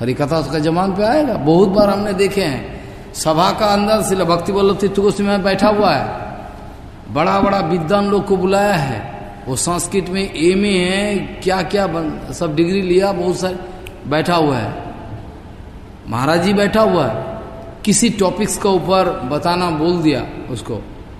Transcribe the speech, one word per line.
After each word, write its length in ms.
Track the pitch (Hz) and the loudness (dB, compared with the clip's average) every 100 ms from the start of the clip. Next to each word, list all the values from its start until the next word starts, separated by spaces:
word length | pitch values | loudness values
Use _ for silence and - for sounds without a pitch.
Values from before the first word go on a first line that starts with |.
हरिकथा 380 | 120 127 143 160 | -4 0 0 0
उसका 200 | 151 156 | 0 0
जमान 340 | 151 165 196 | 0 2 0
पे 120 | 185 | 2
आएगा। 300 | 214 302 294 | 2 2 2
बहुत 340 | 180 139 165 196 | 2 4 6 6
बार 220 | 202 202 | 6 4
हमने 220 | 196 208 | 2 0
देखे 300 | 190 196 190 | 2 2 2
हैं, 380 | 170 123 104 - - - - | 0 -2 -8 -12 -14 -16 -14
सभा 360 | - 156 156 190 | -4 0 4 4
का 160 | 196 214 | 2 2
अंदर 360 | 202 208 220 | 2 4 2
श्रील 220 | 175 190 | 2 0
भक्ति 280 | 170 170 170 | 2 0 0
वल्लभ 240 | 196 196 196 | 2 2 2
तीर्थ 240 | 202 202 | 0 2
गोस्वामी 320 | 202 - 202 | 2 2 0
में 100 | 202 | 0
बैठा 260 | 190 190 208 | 0 2 2
हुआ 260 | 208 202 | 4 2
है, 420 | 143 - 104 - - - - - - - - - | 2 -2 -6 -8 -12 -14 -14 -16 -16 -16 -16 -6
बड़ा-बड़ा 460 | 113 180 196 196 196 | -2 2 2 2 2
विद्वान 500 | 165 180 156 202 202 | 0 0 2 2 2
लोग 180 | 202 - | 0 2
को 100 | 190 | 2
बुलाया 380 | 180 175 202 | 2 2 2
है, 440 | 185 139 110 110 - - - - | 2 0 -4 -8 -12 -14 -12 -6
वो 80 | 131 | -4
संस्कृत 500 | - 175 - 196 170 | -2 -2 -2 -2 -2
में 260 | 190 196 | -4 -4
एमए 440 | 156 165 190 208 185 | 0 2 4 2 2
है, 400 | 180 196 208 202 | 2 0 0 -2
क्या-क्या 680 | - - 185 185 175 202 190 | -4 -4 -2 0 0 0 0
बन-, 460 | 165 156 147 - | -2 -4 -6 -8
सब 240 | 131 170 151 | -4 -2 0
डिग्री 260 | 170 196 | 2 2
लिया, 300 | 180 180 196 | 2 2 2
बहुत 260 | 180 180 175 | 0 0 0
सारे, 180 | 185 180 - - - - 127 | -2 -6 -10 -12 -14 -12 -2
बैठा 280 | 151 165 170 | 0 2 2
हुआ 200 | 151 127 | 2 0
है, 320 | 104 - - - - 107 - - - - - - - - - | -2 -6 -10 -12 -12 -12 -14 -16 -16 -16 -16 -16 -18 -16 -6
महाराज 360 | 113 135 170 | -2 2 2
जी 80 | 185 | 2
बैठा 280 | 202 202 214 | 2 4 4
हुआ 260 | 220 180 131 | 4 4 2
है, 340 | - - - - - - - | -2 -6 -10 -12 -14 -16 -6
किसी 260 | - 196 240 | 0 2 2
टॉपिक्स 480 | - 185 180 214 - | 2 0 0 -2 0
के 100 | 208 | 2
ऊपर 520 | 190 156 190 180 - 127 | 2 2 2 2 -2 -4
बताना 380 | 147 175 175 180 | -2 0 0 0
बोल 320 | 156 165 175 | 0 0 2
दिया 240 | 156 127 - - - | 2 0 -2 -10 -10
उसको, 240 | 120 - 107 92 - - | -8 -8 -8 -10 -16 -16